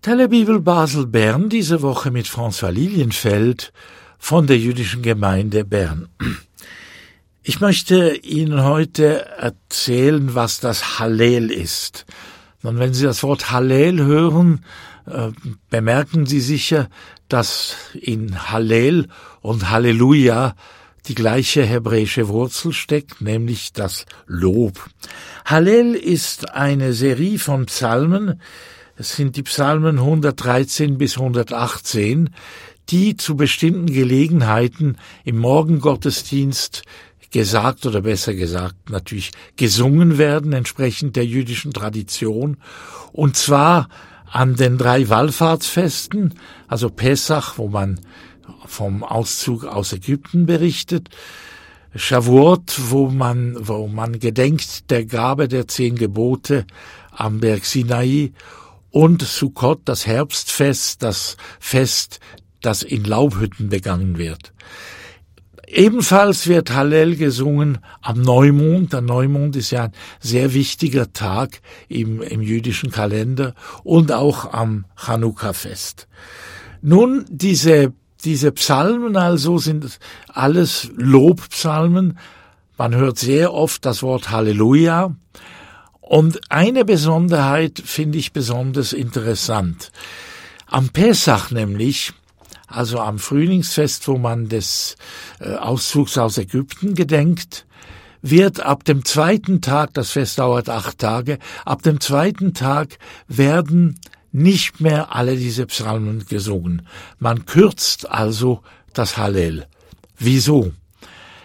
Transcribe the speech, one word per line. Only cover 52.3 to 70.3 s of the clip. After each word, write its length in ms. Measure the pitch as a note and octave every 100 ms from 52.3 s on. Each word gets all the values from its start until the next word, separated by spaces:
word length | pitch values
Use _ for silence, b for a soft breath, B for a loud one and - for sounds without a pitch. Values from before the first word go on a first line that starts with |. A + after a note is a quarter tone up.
| B2+ D3+ F3+ F3 - A#2+
wo 200 | C3+ C3+
man, 460 | C3+ B2 A#2+ B2 A#2+ G#2+
wo 200 | G#2+ G#2+
man 320 | G#2+ A2+ A#2
gedenkt 720 | A#2 A2 C3+ D#3 - - -
der 140 | A#2+ A2
Gabe 420 | A#2 B2 C3+ C#3+
der 200 | B2+ A#2
zehn 280 | - B2 A#2+
Gebote 720 | A2 G2+ A#2+ B2+ - C#3 G#2 B B B B
am 300 | - A2 G#2+
Berg 260 | A2+ G#2 -
Sinai, 680 | C3+ A#2+ A#2+ B2+ C#3+ C#3+ B B B B B _
und 280 | D3 D#3+ E3+
Sukkot, 640 | - - C#3 - C3 D3+ -
das 200 | A#2 A2+
Herbstfest, 960 | A#2 D3 - - - C#3 C3+ - -
das 360 | A#2 G2 - - B B
Fest, 580 | - C3 C3 - - - B B _ _
das 240 | A#2+ G#2
in 220 | - B2 G#2
Laubhütten 640 | G#2+ C#3+ F#2+ G#2+ - G#2
begangen 480 | G2 G2 F2+ F#2+ E2+
wird. 340 | E2 - - _ B B B B B B _ _ _ - -
Ebenfalls 840 | - G#3 A#3 F3 F#3+ G3+ F#3 E3+
wird 260 | F3 D#3+
Hallel 420 | C3 C#3+ D#3 E3 D#3+
gesungen 640 | D3+ B2 C#3 D3 D3 B2 B B
am 200 | - A#2
Neumond. 720 | B2+ B2 C#3+ C#3+ D#3 F3 F3+
Der 80 | C3+
Neumond 560 | A#2+ B2 C3+ C#3+ D3 C#3
ist 160 | G#2+
ja 140 | B2 A#2
ein 80 | B B B
sehr 340 | A2+